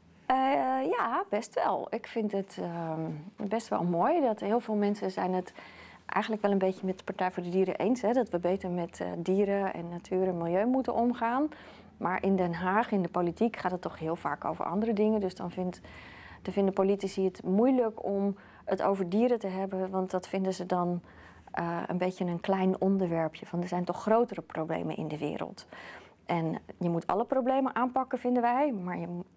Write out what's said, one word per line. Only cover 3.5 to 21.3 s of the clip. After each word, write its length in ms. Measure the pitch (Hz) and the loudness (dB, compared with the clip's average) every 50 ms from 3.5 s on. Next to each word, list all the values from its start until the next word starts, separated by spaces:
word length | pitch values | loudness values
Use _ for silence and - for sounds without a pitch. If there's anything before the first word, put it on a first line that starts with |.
| 214 233 - - | -2 -2 -2 -2
wel 160 | 202 - 170 | -2 0 0
mooi 380 | 180 170 170 196 262 339 349 | 2 2 4 4 4 4 4
dat 180 | 277 233 214 - | 4 2 0 0
heel 200 | - 196 220 240 | 0 0 0 0
veel 160 | 233 - 214 | 0 0 0
mensen 360 | 208 208 202 208 208 196 190 | 2 2 2 2 0 -2 -4
zijn 220 | 185 208 190 180 185 | -2 -2 -2 0 0
het 200 | 185 180 - - - - - - - - - - - - | 0 -2 -4 -10 -18 -20 -20 -20 -20 -20 -20 -20 -20 -12
eigenlijk 380 | - - - 214 220 220 208 208 | -4 -2 -2 0 0 -2 0 2
wel 80 | 202 | 4
een 60 | 202 196 | 4 4
beetje 280 | 190 190 190 190 - | 4 2 0 0 -2
met 120 | 190 185 - | -4 -4 -4
de 60 | - | -6
Partij 280 | - 196 - 185 185 | -10 -4 -2 -2 -2
voor 120 | - - 180 | -2 -2 -4
de 60 | 175 | 0
Dieren 260 | 175 190 190 185 - - | 2 2 4 4 2 0
eens, 240 | - 208 254 247 | 2 2 2 2
hè, 100 | - 208 240 | 2 2 4
dat 160 | 262 233 - | 4 2 2
we 100 | - 175 | 0 0
beter 300 | 175 175 190 196 - 185 | 2 2 0 0 0 -2
met, 300 | 175 180 170 170 - - | -2 -2 -4 -4 -6 -6
eh, 60 | - 180 180 170 | -6 -6 -4 -4
dieren 560 | 170 - 190 196 208 196 202 202 196 190 - | 0 2 4 4 4 4 2 0 0 -2 -4
en 160 | 170 170 170 | -4 -8 -8
natuur 380 | 175 170 - - 185 185 190 190 | -8 -10 -8 -2 0 0 2 2
en 100 | 180 170 | 0 0
milieu 280 | 165 170 175 190 214 | 0 0 2 2 2
moeten 280 | 247 254 262 240 - - | 4 2 2 0 0 0
omgaan. 560 | - 233 247 240 - 233 226 240 262 302 302 - - - - - - - - - - | 2 2 2 2 0 0 0 0 0 0 -2 -4 -8 -20 -20 -20 -20 -20 -20 -12 -4
Maar 260 | - 170 180 - - | -4 -2 -2 0 2
in 120 | 196 196 | 2 4
Den 180 | 185 180 175 170 | 4 2 0 0
Haag, 380 | 165 185 185 190 214 240 - | -2 0 2 2 2 2 4
in 100 | 220 196 | 2 0
de 80 | 175 170 | 0 2
politiek, 460 | - 180 175 170 165 - 226 233 - - | 0 0 0 0 2 2 0 0 0 0
gaat 140 | - 180 | -4 -2
het 100 | 180 175 | -2 -2
toch 180 | - 151 - - | -4 -6 -8 -4
heel 160 | 160 160 170 | -4 -4 -4
vaak 300 | 165 - 151 147 - - | -2 -2 -4 -4 -2 -2
over 200 | - 165 175 - | -4 -4 -2 -4
andere 280 | - 170 202 220 226 226 | -2 0 0 0 0 2
dingen. 260 | 196 214 214 220 208 | 2 4 4 4 2
Dus 160 | 196 185 185 | 0 -2 -4
dan 160 | - 185 175 | -4 -8 -8
vindt, 300 | - 185 185 185 - - - - - - - - - - - - - - | -4 -4 -4 -4 -4 -8 -14 -18 -18 -18 -18 -18 -18 -18 -18 -18 -20 -10
dan 120 | - 202 190 | -8 -4 2
vinden 200 | 202 196 196 190 | 4 4 4 4
politici 500 | - 190 190 202 196 196 190 - 196 190 | 4 4 4 4 2 0 -4 -2 0 0
het 180 | 185 185 - - | 0 0 -2 -2
moeilijk 600 | 180 190 208 233 269 262 254 233 220 214 - - | 0 4 4 6 6 6 4 2 2 0 -4 -4
om 320 | - 202 196 196 202 196 - - - - - - | -2 0 0 0 0 -2 -4 -10 -20 -20 -18 -4
het 160 | - 190 190 | -4 -2 0
over 280 | - 202 202 190 190 175 | 2 0 2 2 0 0
dieren 300 | 185 214 240 254 240 220 | 2 2 4 4 2 2
te 80 | 214 190 | 0 -4
hebben, 420 | 185 190 196 190 196 185 190 190 | -4 -4 -4 -4 -2 -4 -4 -2
want 220 | 196 190 185 185 | -2 -2 -2 0
dat 160 | - 180 185 - | -2 -4 -4 -2
vinden 260 | - 190 190 190 185 | -2 -2 0 0 -2
ze 120 | 185 180 | -2 -2
dan, 360 | 185 185 180 175 175 175 175 - - - - - - | 0 0 2 2 2 0 -2 -4 -10 -20 -20 -20 -20